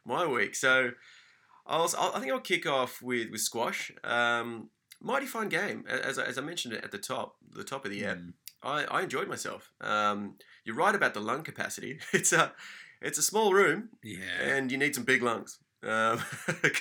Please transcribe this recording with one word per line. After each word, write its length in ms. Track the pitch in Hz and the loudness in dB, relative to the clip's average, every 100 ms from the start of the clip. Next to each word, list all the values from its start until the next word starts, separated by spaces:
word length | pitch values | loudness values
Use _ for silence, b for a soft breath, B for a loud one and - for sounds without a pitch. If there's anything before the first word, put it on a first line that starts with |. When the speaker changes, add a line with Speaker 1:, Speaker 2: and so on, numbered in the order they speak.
Speaker 1:
my 200 | - 135 175 | -6 -2 0
week. 260 | 120 101 | 2 0
So, 380 | - 135 131 127 120 B B B B B B - | 2 4 6 4 -2 B B B B B B -2
I'll, 260 | 156 170 - | 0 2 2
I'll, 140 | 180 | 0
I 60 | - | -2
think 100 | 262 | -2
I'll 80 | 262 | -4
kick 280 | - 175 160 | 0 -2 2
off 360 | 135 123 - | 0 0 -4
with, 280 | 123 123 113 | -4 -2 -2
with 80 | 110 | -4
squash. 500 | - 110 131 202 - - | -4 -2 -2 -2 -8 -8
Um, 680 | - 120 120 120 117 117 - _ _ - | -2 2 2 2 -2 -8 -12 _ _ -12
mighty 260 | - 269 277 | -4 -2 -2
fun 220 | 233 208 | -4 -2
game, 360 | 165 196 110 - | -2 -2 -4 -4
a-, 180 | 123 - | -4 -2
as 100 | 135 | -2
I, 80 | |
as 140 | - 127 | -4 -4
I 40 | |
mentioned 320 | 147 170 127 | -6 -6 -6
at 180 | 110 - | -6 -8
the 60 | 101 | -8
top, 360 | - 127 - - - | -6 -6 -6 -10 -18
the 140 | - | -14
top 200 | 101 135 | -8 -8
of 60 | 107 | -6
the 140 | 101 | -4
app. 140 | 101 90 | -4 -6
Speaker 2:
Mm. 160 | 87 - - - | -8 -16 -18 -12
Speaker 1:
I, 220 | 123 147 | -4 -2
I 180 | 139 147 | 0 0
enjoyed 240 | 185 135 196 | 0 -2 -4
myself. 460 | 131 - 90 - - | -4 -6 -8 -12 -10
Um, 560 | 104 107 104 101 101 - B B | -2 2 2 2 -4 -10 B B
you're 120 | - 113 | -8 2
right 180 | 185 | 2
about 200 | 208 135 | 4 2
the 60 | 104 | 0
lung 220 | 107 135 | -2 -4
capacity. 560 | 160 - 90 - 104 151 - | -4 -6 -6 -6 -8 -10 0
<laughs> 60 | |
It's 200 | 175 - | 2 6
a, 200 | 165 143 - B B B B | 6 4 0 B B B B
it's 160 | 135 147 | -6 0
a 40 | |
small 300 | - 202 214 | 2 4 6
room, 360 | 185 185 170 233 - | 8 6 4 -2 -12
Speaker 2:
Yeah. 140 | 113 92 95 87 | -14 -10 -6 -2
Speaker 1:
and 300 | 135 135 131 | 2 2 2
you 80 | 135 | 2
need 160 | 147 | 0
some 80 | 139 | 0
big 160 | 123 131 | 4 4
lungs. 340 | 120 113 - - _ _ | 4 0 -4 -16 _ _
Um, 360 | 110 110 113 117 | -2 2 4 2
<laughs> 560 | 151 - - 165 165 - | -2 -6 -4 2 2 2